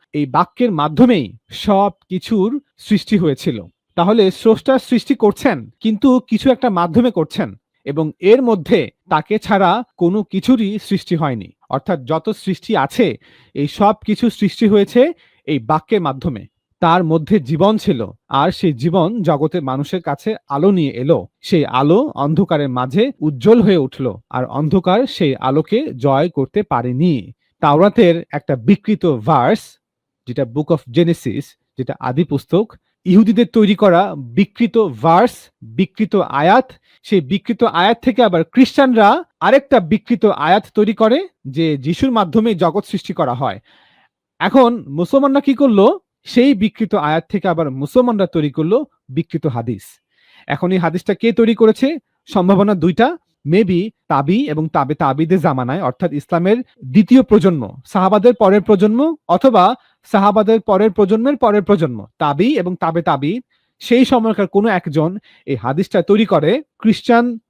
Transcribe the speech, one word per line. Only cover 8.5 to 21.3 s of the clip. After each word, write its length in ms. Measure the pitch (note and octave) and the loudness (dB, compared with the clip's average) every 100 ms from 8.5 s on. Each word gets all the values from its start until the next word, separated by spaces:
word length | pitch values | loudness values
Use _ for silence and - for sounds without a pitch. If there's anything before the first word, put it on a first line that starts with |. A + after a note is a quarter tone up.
| G#3 C#3 G3 A#2 - - | -2 0 -2 -2 -10 -4
তাকে 300 | D#3 - G#3 | -4 -2 -4
ছাড়া 440 | - G3+ F#3 G#3 B3 - | -2 0 2 0 -4 -4
কোনো 260 | G#3 G#3 | -2 -2
কিছুরই 560 | G3 F#3+ - B3+ G3+ G#3+ | -4 -4 0 0 0 -6
সৃষ্টি 320 | - G3 - E3 | -4 -6 -4 -4
হয়নি। 360 | D#3 A#2 F#2 _ - | -2 -4 -10 _ -10
অর্থাৎ 340 | C3+ - E3+ B2 | -8 -4 -6 -4
যত 240 | D#3+ A3 | -6 -6
সৃষ্টি 480 | G#3+ - F3+ - G3+ | -8 -6 -8 -4 -2
আছে, 400 | C3+ - G3+ G#2+ _ _ _ | -2 0 -2 -4 _ _ _
এই 140 | - D3 | -8 -6
সব 260 | - G#3 G#3 - | 0 0 0 -2
কিছু 240 | G#3+ A#3+ | -2 -2
সৃষ্টি 380 | - G3+ - G#3+ | -2 -4 0 2
হয়েছে 440 | G#3 G3 A#3+ D4 - _ _ - | 2 2 2 2 0 _ _ -6
এই 140 | D3 | -6
বাক্যের 420 | A2 D#3+ - G#3 | -2 -4 -2 -4
মাধ্যমে। 440 | D#3 C3 E3+ A2 - _ _ _ | -2 -6 -6 -8 -12 _ _ _
তার 240 | F3 F3+ | 2 2
মধ্যে 360 | E3 D#3+ D3 G#3 | 2 -2 0 -2
জীবন 380 | B2 D3+ G3 A3 | 0 0 0 0
ছিল, 340 | - B2+ F#2+ - - | -2 -4 -6 -12 -6
আর 240 | C3+ E3 | -2 0
সেই 220 | - F3+ | 0 -4
জীবন 480 | B2 D#3 F#3 E3 A#3 | -2 -2 0 0 -2
জগতের 400 | E3 D3 D3+ F3+ | -2 0 -2 -4
মানুষের 400 | C3+ C3 C#3+ F#3 | -6 -6 -6 -6
কাছে 340 | D#3+ C#3+ A3 A3 - | -6 -8 -6 -10 -8
আলো 220 | C#3 F#3 | -2 0
নিয়ে 200 | F#3+ C#3+ | 2 -2
এলো। 360 | A#2 C3+ C3+ F2+ | -2 -2 -2 -4